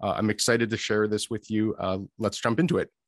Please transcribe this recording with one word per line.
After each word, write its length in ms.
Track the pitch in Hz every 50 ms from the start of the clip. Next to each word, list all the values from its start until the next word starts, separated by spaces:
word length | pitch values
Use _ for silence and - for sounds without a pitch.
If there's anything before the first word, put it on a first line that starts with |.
| -
Uh, 80 | 101
I'm 180 | - - 107 107
excited 400 | 107 - - - 117 117 117 107
to 80 | 113
share 320 | 107 - - 107 107 107 107
this 220 | 107 104 - -
with 200 | 117 104 - -
you. 240 | 110 107 110 110 - -
Uh, 200 | 92 92 92 95 98 - _ -
let's 200 | 110 101 - -
jump 220 | - 120 113 131
into 160 | 175 156 -
it. 140 | 92 82 - _ _ _